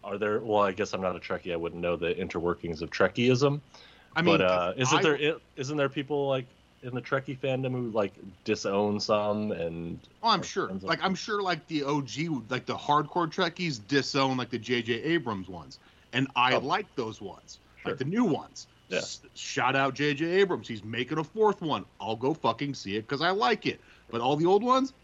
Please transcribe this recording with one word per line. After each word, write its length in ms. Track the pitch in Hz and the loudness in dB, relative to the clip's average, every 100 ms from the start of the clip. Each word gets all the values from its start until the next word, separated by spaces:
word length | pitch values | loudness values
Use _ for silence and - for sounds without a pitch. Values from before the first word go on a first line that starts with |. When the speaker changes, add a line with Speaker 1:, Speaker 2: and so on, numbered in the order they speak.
Speaker 1:
are 160 | 101 101 | -6 -2
there, 200 | 104 107 | 0 0
well, 220 | 117 104 | 2 4
I 100 | 101 | 4
guess 220 | 95 101 | 2 -4
I'm 60 | 95 | -2
not 120 | 92 90 | -2 -4
a 40 | |
Trekkie. 320 | - 92 92 | -6 -6 -4
I 40 | 85 | -4
wouldn't 260 | 85 80 | -4 -2
know 140 | 87 82 | -2 0
the 180 | 85 | -2
interworkings 680 | 87 90 87 85 87 85 78 | -2 -4 -2 -2 -2 -4 -6
of 100 | 82 | -8
Trekkieism. 720 | - 95 - 120 127 143 143 - - - - - | 2 2 4 2 4 4 2 -8 -20 -20 -20 -8
Speaker 2:
I 80 | 156 | 0
mean, 160 | 170 98 | 4 4
Speaker 1:
But, 20 | 92 | 4
uh, 260 | 92 87 95 | 4 0 0
isn't 220 | 127 156 | 2 4
Speaker 2:
I 40 | |
Speaker 1:
there, 140 | 160 139 | 4 4
i-, 180 | 147 160 _ - | 0 -2 _ -10
isn't 200 | 131 151 | -6 0
there 120 | 139 | 0
people, 400 | 135 135 147 139 | -2 -4 -2 0
like, 180 | 131 127 _ _ _ | -2 -4 _ _ _
in 120 | 127 | -8
the 80 | 123 | -8
Trekkie 340 | 117 135 131 131 | -2 -2 -2 -4
fandom 340 | 135 131 131 | -2 -2 -2
who, 180 | 127 120 | -2 -2
like, 240 | 107 101 - 95 - | 0 0 -4 -20 -10
disown 560 | - 104 104 98 104 104 | -2 0 2 2 2 0
some 500 | 101 107 104 104 107 | 2 2 2 0 -2
and 480 | 85 85 82 85 87 - _ | -2 -4 -4 -8 -10 -14 _
Speaker 2:
Oh, 60 | 226 | 0
I'm 120 | 196 | 0
Speaker 1:
are 40 | |
Speaker 2:
sure. 240 | - 196 143 | 0 -4 -4
Speaker 1:
fans 160 | 190 | -4
of 40 | 190 | -4
Speaker 2:
Like, 140 | 165 | -2
I'm 120 | 180 185 | 0 -2
sure, 260 | - 208 | -2 -2
like, 240 | 196 165 - | -2 -2 -2
the 160 | 156 | -4
O 160 | 139 147 | 0 -2
G, 260 | 131 110 165 139 110 | -2 -6 -4 -4 -2
like, 180 | 127 - | -6 -4
the 100 | 117 | -6
hardcore 520 | - 147 156 180 165 | 2 2 2 0 -2
Trekkies 500 | - 175 170 175 123 104 | 0 -2 0 -4 -4 2
disown, 480 | 143 135 139 135 127 | 2 2 2 2 2
like, 140 | 113 | -2
the 80 | 123 | -6
J 240 | 110 120 | 0 -2
J 120 | 113 117 | 0 -2
Abrams 460 | 135 170 123 101 90 | 0 -2 -2 -6 -6
ones. 300 | 90 71 - - - _ | -12 -14 -20 -20 -20 _
And 160 | 120 135 - | -2 0 4
I 180 | 123 | 4
Speaker 1:
Oh. 40 | 127 | 4
Speaker 2:
like 260 | 127 185 214 | 0 -2 -2
those 260 | - 110 101 | -6 -6 -8
ones. 380 | 98 85 - - _ - | -14 -14 -20 -20 _ -12
Speaker 1:
Sure. 100 | - | -8
Speaker 2:
Like, 60 | - | -4
the 60 | |
new 200 | 131 208 | -2 0
ones. 440 | 233 131 - - - _ _ | 2 0 -4 -16 -20 _ _
Speaker 1:
Yeah. 100 | 92 | -4
Speaker 2:
S-, 240 | - - - | -4 -10 -16
shout 400 | - - 135 123 | -14 -8 0 2
out 200 | 135 135 | 2 2
J 200 | 131 147 | 0 -2
J 120 | 139 165 | 0 0
Abrams. 420 | 185 196 139 107 | 2 2 0 -6
He's 160 | 113 | -10
making 340 | 104 117 127 156 | -6 -4 -2 -4
a 60 | |
fourth 360 | 160 220 214 196 | -4 2 2 2
one. 240 | 160 113 95 _ | -2 -4 -6 _
I'll 140 | 104 | -6
go 180 | 113 131 | -2 -2
fucking 420 | 156 120 113 143 | 2 0 0 -4
see 220 | 131 98 104 | -6 -4 -4
it 120 | 110 | -4
'cause 120 | 139 | 0
I 80 | 170 | 0
like 360 | 196 240 226 131 | 2 2 2 0
it. 140 | 90 - - - | -4 -14 -20 -6
But 120 | 117 | 0
all 160 | 123 147 | 2 4
the 100 | 170 | 6
old 160 | 202 | 6
ones 300 | 247 254 262 - | 6 4 2 -4